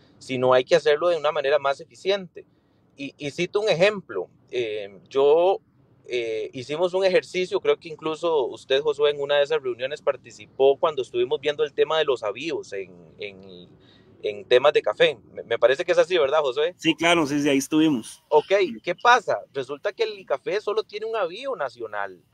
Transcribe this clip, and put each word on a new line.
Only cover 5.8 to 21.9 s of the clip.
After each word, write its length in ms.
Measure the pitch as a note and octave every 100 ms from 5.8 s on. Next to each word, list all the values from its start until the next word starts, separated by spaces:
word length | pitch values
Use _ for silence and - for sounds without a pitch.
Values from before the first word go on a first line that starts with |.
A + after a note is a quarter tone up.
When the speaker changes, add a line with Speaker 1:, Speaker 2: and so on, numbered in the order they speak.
| _ _ -
Speaker 1:
eh, 420 | B2 A#2 A2 G#2+
hicimos 400 | C3+ A#2+ D3+ F3+
un 120 | F#3 F#3+
ejercicio, 540 | F3+ - F3+ F#3 F#3
creo 180 | C#3+ D3
que 120 | E3
incluso 560 | D3+ D#3 - E3+ D#3 A2+
usted, 360 | G#2+ - C3+
Josué, 300 | D3+ C#3+ D3
en 100 | D3
una 160 | C#3 C#3+
de 60 |
esas 180 | C#3+ D#3
reuniones 400 | C3 A#2 C3 D3
participó 760 | - C3 B2+ G#2+ G2+ - C3+ C3+
cuando 240 | E3 C#3
estuvimos 380 | A#2+ A#2+ B2 D3
viendo 240 | C#3+ D3
el 100 | D3+
tema 260 | - D3 D#3+
de 60 | D3
los 180 | B2
avíos 480 | G#2+ G#2+ D#3+ B2 F#2+
en, 220 | G2 F2+ F2 E2 -
en, 480 | G#2 F#2+ F#2+ F2 F2+ - - _ _ -
en 220 | G#2+ G#2 F#2+
temas 260 | B2+ C#3+
de 100 | D3+
café. 380 | G#2+ - E3 A#2 -
Me, 100 | G2+
me 160 | F2 A2+
parece 240 | A#2 C#3
que 80 | F3
es 60 | E3+
así, 200 | E3 F3+
¿verdad, 220 | C3+ D#3
Josué? 340 | C#3+ B2+ D#3+ -
Speaker 2:
Sí, 180 | D#3+ E3
claro, 320 | E3 E3+ C#3
sí, 140 | D3
sí, 80 | D3
ahí 80 | C#3
estuvimos. 640 | C3+ D#3 D#3+ B2+ - - -
Speaker 1:
Ok, 240 | D3+ - G3 F#3 -
¿qué 140 | - F3
pasa? 460 | A#3+ B3 F3 G#2+ -
Resulta 380 | C#3 B2+ C#3+ G3+
que 120 | G#3
el 220 | A3 G#3 F3+
café 360 | C#3+ D3+ G3
solo 220 | - G#3+
tiene 220 | G3+ G#3 A3
un 120 | A3+
avío 400 | E3+ G3 C4+ G#3
nacional. 640 | C3+ A#2+ A2